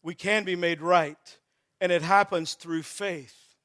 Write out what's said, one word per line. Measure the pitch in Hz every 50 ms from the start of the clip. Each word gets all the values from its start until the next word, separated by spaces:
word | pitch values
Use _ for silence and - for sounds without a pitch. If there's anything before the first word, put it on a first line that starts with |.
We | _ 160 175
can | - - 190 214 220
be | 208 180 185
made | 175 175 170 170 156
right, | 156 175 180 175 160 147 151 _ _ - - _ _ _ _ _ _ _ _ _
and | 185 180
it | 175 170
happens | 156 170 196 202 202 196 196 170 160 - -
through | _ - 170 165 165
faith. | 156 - - - 202 202 175 151 131 113 - - _ _ _ _